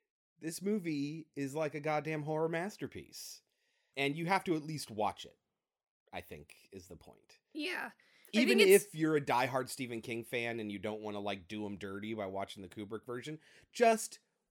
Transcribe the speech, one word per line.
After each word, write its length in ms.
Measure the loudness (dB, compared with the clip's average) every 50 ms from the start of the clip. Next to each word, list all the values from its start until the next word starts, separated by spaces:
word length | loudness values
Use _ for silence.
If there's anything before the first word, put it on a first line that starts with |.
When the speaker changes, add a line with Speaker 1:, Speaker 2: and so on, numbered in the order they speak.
| _ _ _ _ _ _ _ _ -8
Speaker 1:
This 200 | -8 -8 -4 -2
movie 640 | 0 0 0 0 -2 -2 -2 -2 -4 -4 -8 -12 -10 _
is 180 | -4 -4 -2 -2
like 200 | -2 -2 -2 -2
a 60 | -2
goddamn 420 | -2 0 0 0 0 -2 -4 -4 -2
horror 260 | -2 0 0 0 0
masterpiece. 920 | 0 -2 -2 -4 -6 -6 -8 -8 -8 -10 -12 -12 -14 -14 -14 -14 -16 -18 _ _ _ _ _ _ _ _ _ _ _
And 200 | -2 0 0 0
you 80 | -2 0
have 180 | 2 2 2 2
to 100 | 0 -2
at 60 | -2 -2
least 260 | -4 -6 -8 -8 -8
watch 360 | -2 0 0 0 0 -4 -12
it, 100 | -16 -18 _ _ _ _ _ _ _ _ _ _ _ _ _ _ _ -12
I 80 | -12 -12
think, 320 | -12 -16 -16 -16 -20 -20 -20 -20 _ -18
is 140 | -18 -16
the 100 | -16 -18
point. 420 | -20 -20 -20 -20 -20 _ _ -20 _ _ _ _
Speaker 2:
Yeah. 380 | -8 -8 -6 -6 -6 -8 -10 -12 _ _ _ _ _ _ 0 2
I 40 | 4
Speaker 1:
Even 180 | 6 6 8 8
Speaker 2:
think 120 | 10 10
it's 160 | 10 10 8
Speaker 1:
if 80 | 4 -2
you're 220 | 0 2 4 4
a 40 | 2
diehard 480 | 4 4 2 2 2 2 0 -2 -2 -2
Stephen 320 | -6 -6 -6 -6 -6 -6
King 240 | -6 -4 -6 -6 -6
fan 340 | -4 -4 -2 -2 -2 -2 -4
and 120 | -4 -4 -6
you 60 | -4
don't 240 | -4 -4 -4 -4 -6
wanna, 180 | -6 -6 -4
like, 260 | -4 -4 -4 -6 -8 -8
do 180 | -8 -6 -6
him 100 | -6 -6
dirty 380 | -8 -8 -8 -8 -8 -6 -6 -6
by 100 | -4 -4
watching 360 | -4 -4 -4 -6 -6 -8 -12 -14
the 60 | -12
Kubrick 340 | -10 -10 -8 -8 -8 -8 -8
version, 340 | -8 -8 -8 -8 -10 -12 -12 -14 -20 -20 -20 -20 _ _
just 460 | 6 6 6 6 4 0 -6 -10 -16 _ _ _ _ _ _